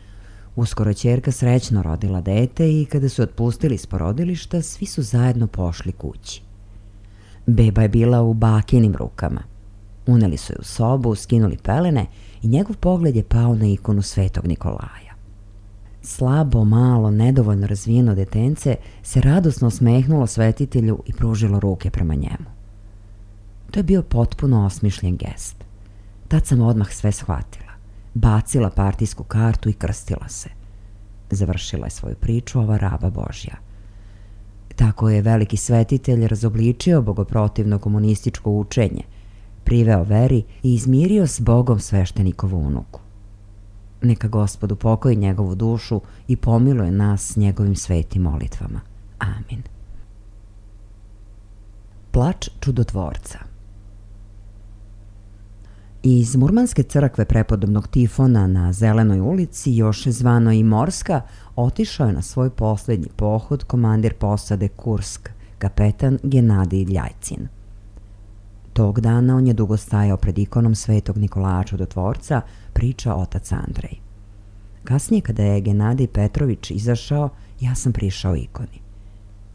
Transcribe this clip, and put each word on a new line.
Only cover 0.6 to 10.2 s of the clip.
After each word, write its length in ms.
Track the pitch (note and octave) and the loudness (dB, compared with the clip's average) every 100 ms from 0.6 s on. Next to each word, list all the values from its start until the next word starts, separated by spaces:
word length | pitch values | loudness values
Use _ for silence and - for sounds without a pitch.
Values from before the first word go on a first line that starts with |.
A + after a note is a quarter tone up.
| A2+ - G#2 | -2 0 0
je 40 | |
ćerka 380 | G2+ A#2+ B2 C3 | 0 0 0 0
srećno 500 | B2+ B2 B2+ - G#2+ | 0 2 2 2 0
rodila 380 | D#2+ D#2+ G2+ F#2 | 0 -2 -2 -2
dete 600 | F2 G#2 B2+ - D#3+ D#3 | 0 0 0 0 2 2
i 40 | |
kada 240 | C#3+ D3 C3+ | 0 -2 -2
su 140 | - | 0
je 20 | |
otpustili 500 | A2+ - A#2 A2+ D#3 | -2 0 -2 0 -2
iz 120 | A2 - | -2 -4
porodilišta, 760 | F#2 E2 A#2+ F3 E3+ - F3 | -4 -2 -2 -4 -6 -4 -6
svi 240 | D#3+ - G3+ | -6 -10 -8
su 160 | - | -6
zajedno 440 | A2+ A#2+ B2+ A#2+ A2+ | -2 2 2 2 -2
pošli 460 | F#2+ F2 E2+ F2+ | -2 -4 -4 -8
kući. 500 | - C#2 - - - - - - - - - - - - - - | -8 -10 -12 -16 -18 -20 -20 -20 -20 -20 -20 -20 -20 -20 -4 2
Beba 360 | A2+ A2 G#2 | 4 4 4
je 60 | G#2+ | 2
bila 340 | A2+ A#2 B2 | 4 4 4
u 120 | A#2 | 2
bakinim 600 | A2+ A2+ A2 - B2+ A2 | 2 2 2 4 4 4
rukama. 460 | D2 A#1 - D#2+ - - - - - - - - | 0 -6 -6 -6 -6 -10 -18 -20 -20 -20 -6 2
Uneli 300 | A#2+ | 4